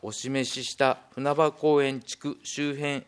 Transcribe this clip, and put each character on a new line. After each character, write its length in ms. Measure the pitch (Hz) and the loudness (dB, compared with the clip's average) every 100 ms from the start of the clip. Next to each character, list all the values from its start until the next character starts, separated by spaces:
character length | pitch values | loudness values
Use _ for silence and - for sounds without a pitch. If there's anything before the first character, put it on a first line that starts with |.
お 120 | 104 | -10
示 360 | - 127 135 127 | -8 -4 -2 -2
し 160 | 131 | -4
し 120 | 123 - | -6 2
た 220 | 135 - - | 2 2 -6
船 220 | - 143 | -4 0
場 160 | 147 156 | 2 2
公 320 | - 156 147 | 2 4 4
園 160 | 135 135 | 4 -2
地 180 | - - | -10 -10
区 220 | 143 - | -8 -8
周 320 | - - 147 139 | -10 -4 -4 -2
辺 260 | 147 139 | -4 -4